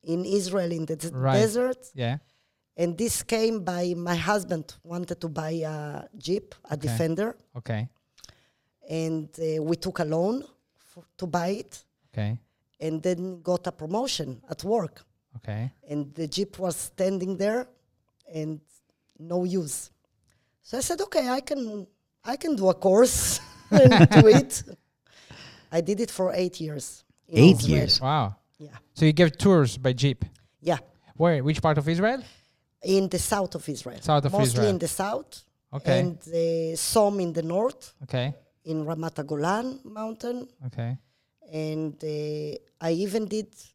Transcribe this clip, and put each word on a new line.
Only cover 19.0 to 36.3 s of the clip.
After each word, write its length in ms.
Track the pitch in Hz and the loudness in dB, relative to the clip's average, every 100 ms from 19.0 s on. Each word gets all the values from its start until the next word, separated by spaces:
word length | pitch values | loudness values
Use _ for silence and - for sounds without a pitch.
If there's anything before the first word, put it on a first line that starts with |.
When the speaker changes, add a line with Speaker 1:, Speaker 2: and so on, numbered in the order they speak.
| _ _ | _ _
Speaker 1:
no 260 | 165 180 | -6 -4
use. 460 | 180 185 151 - - _ _ _ _ _ _ _ | -2 -2 -4 -8 -12 _ _ _ _ _ _ _
So 160 | - 285 | -10 -6
I 20 | |
said, 200 | - 339 | -4 -4
"Okay, 260 | 415 320 254 | -2 -2 0
I 120 | 262 | -4
can, 460 | 262 277 226 208 185 _ _ _ | -4 -6 -6 -10 -14 _ _ _
I 120 | 226 277 | -10 -6
can 200 | 339 240 | -4 2
do 120 | 190 | 2
a 60 | |
course 680 | 175 190 202 247 - - - - - | 2 4 6 6 4 -2 -4 -10 -20
<laughs> 140 | - | 4
and 200 | - 254 214 165 | 10 10 12 10
do 160 | 208 220 | 12 10
it." 340 | 254 254 - - - _ _ _ _ - - - - _ | 10 6 -6 -10 -18 _ _ _ _ -20 -20 -20 -20 _
I 80 | 165 | -2
did 200 | 160 202 | 0 -2
it 100 | 233 | -2
for 220 | - 185 | -2 -2
eight 260 | 180 180 180 | 0 -2 -4
years 440 | 156 147 - - _ _ _ | -8 -8 -12 -16 _ _ _
in 100 | 160 | 8
Speaker 3:
Eight 120 | 165 113 | 8 8
Speaker 1:
Israel. 160 | 113 143 | 4 2
Speaker 3:
years? 220 | - - | 2 0
Speaker 2:
Wow. 360 | 131 151 101 - _ _ | 0 0 -2 -6 _ _
Speaker 1:
Yeah. 120 | 151 - _ | -20 -20 _
Speaker 2:
So 100 | - | 2
you 80 | 156 | 2
gave 240 | 151 170 - | 6 2 4
tours 380 | 202 175 127 - | 4 4 4 0
by 140 | 127 | -2
Jeep? 320 | 127 139 123 - - _ _ | 0 0 -2 -8 -12 _ _
Speaker 1:
Yeah. 180 | 160 160 - _ _ - | -4 -4 -6 _ _ 0
Speaker 2:
Where? 280 | 170 147 | 2 2
Which 180 | 139 160 | 0 0
part 160 | 160 147 | 4 4
of 100 | 143 | 4
Israel? 340 | 170 214 262 - _ _ _ _ _ | 2 0 -2 -8 _ _ _ _ _
Speaker 1:
In 260 | - 196 190 | 2 2 2
the 100 | 180 | -2
south 340 | - 202 185 | -2 -2 -2
of 140 | 160 - | -6 -10
Israel. 300 | 135 123 - | -10 -12 -8
Speaker 2:
South 240 | - 147 | 0 2
of 80 | 139 | 2
Speaker 1:
Mostly 140 | 196 127 170 | 2 2 2
Speaker 2:
Israel. 60 | 208 | 2
Speaker 1:
in 80 | 185 | 2
the 100 | 165 | -2
south. 560 | - 196 254 - - _ _ _ | -4 -4 -6 -10 -20 _ _ _
Speaker 2:
Okay. 280 | 139 - 135 | -6 0 0
Speaker 1:
And, 180 | 180 170 | 0 -6
uh, 500 | 160 | -6